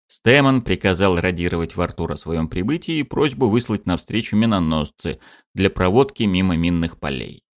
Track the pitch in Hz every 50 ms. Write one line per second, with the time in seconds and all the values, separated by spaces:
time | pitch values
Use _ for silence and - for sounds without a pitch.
0 | _ _ - - - 113 127 143 139 135 131 127 123 - 92 - - 98 92 82
1 | 101 98 90 85 87 92 90 85 87 87 - 85 82 80 - 90 87 82 - -
2 | 85 76 76 73 - - 82 82 80 80 - 90 92 117 151 170 - - 165 156
3 | 139 - - - 147 147 131 - 135 107 104 117 113 - 110 101 - - 87 85
4 | - - - 110 - - - 107 113 113 107 92 85 80 80 78 73 - - -
5 | - 80 - - - - - _ _ _ - - 95 98 - - 92 92 98 123
6 | 139 139 - - 117 101 90 90 95 92 85 80 85 87 87 87 82 80 - -
7 | - 73 69 64 52 50 - - _ _ _